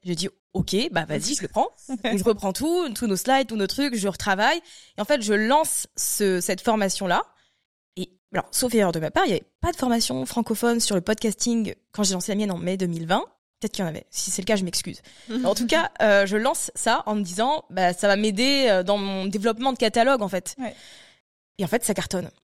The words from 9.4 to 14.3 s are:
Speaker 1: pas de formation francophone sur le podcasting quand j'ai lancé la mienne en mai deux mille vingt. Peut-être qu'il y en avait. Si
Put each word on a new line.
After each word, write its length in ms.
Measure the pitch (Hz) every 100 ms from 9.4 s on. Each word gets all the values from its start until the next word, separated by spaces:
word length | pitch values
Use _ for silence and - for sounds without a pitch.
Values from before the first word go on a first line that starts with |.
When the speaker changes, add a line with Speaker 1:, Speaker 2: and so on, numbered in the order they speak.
| - _
Speaker 1:
pas 120 | 339
de 40 | 339
formation 480 | 254 233 - 254
francophone 560 | 262 240 226 214 240 233
sur 140 | -
le 80 | 196
podcasting 720 | 170 220 220 - 233 233 190 - _
quand 100 | -
j'ai 120 | 196
lancé 180 | 180 196
la 40 | 202
mienne 140 | 208
en 60 | 170
mai 220 | 175 190
deux 80 | 180
mille 200 | 165 165
vingt. 200 | 208 - _ _ -
Peut-être 120 | 214
qu'il 120 | -
y 20 | 170
en 40 |
avait. 160 | 156 -
Si 220 | - -